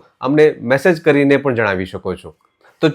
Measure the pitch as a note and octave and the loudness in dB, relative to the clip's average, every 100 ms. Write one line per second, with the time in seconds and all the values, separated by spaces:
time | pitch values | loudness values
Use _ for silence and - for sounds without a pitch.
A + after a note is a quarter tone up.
0 | - _ B2+ D3+ D3+ - A#2 C3+ F#3 E3 | -6 _ -2 2 2 2 -2 0 0 0
1 | D#3+ C#3+ C#3 C#3 C#3 A#2 G#2+ F#2+ F#2 F#2+ | 2 2 2 2 0 -2 -2 -2 -6 -10
2 | F#2+ F2+ E2+ - _ _ _ _ D#3+ | -10 -10 -12 -20 _ _ _ _ -2